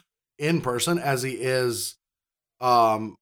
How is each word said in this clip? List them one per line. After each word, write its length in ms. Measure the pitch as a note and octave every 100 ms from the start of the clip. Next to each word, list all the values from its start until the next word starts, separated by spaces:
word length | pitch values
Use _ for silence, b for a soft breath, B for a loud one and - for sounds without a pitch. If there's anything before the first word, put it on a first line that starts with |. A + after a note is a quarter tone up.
| _ _ _ -
in 240 | D3 E3+
person 360 | B2+ A#2+ E3+ F3
as 240 | C#3 C3
he 100 | C3
is, 640 | A#2+ B2+ B2+ B2 A2 - - _ _ _ _ _ _
um, 540 | B2 B2 A2+ A2 A2 -